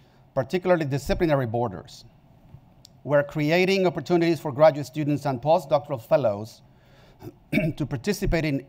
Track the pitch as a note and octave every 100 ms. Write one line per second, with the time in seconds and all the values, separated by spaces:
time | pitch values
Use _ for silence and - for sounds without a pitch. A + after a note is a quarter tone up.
0 | _ _ _ C3+ B2+ F#3 F#3 F3 C#3+ C#3
1 | - F#3 E3+ C#3 A#2+ A#2 A#2+ F2 - -
2 | - _ _ _ - - _ _ - _
3 | C3+ C#3+ C#3+ D#3 D3 F3 F#3 G3 F3+ E3+
4 | C#3+ F3 E3+ D#3 D#3 B2+ D#3 D3 C#3 D3+
5 | D3 C#3+ D3 B2 D3 E3 D3+ D3 C#3+ C3
6 | - D#3 A#2 G2+ A2 - - _ _ -
7 | - - - - _ - D#3+ - C3 B2
8 | G#3 G3 F#3+ E3 D#3 C#3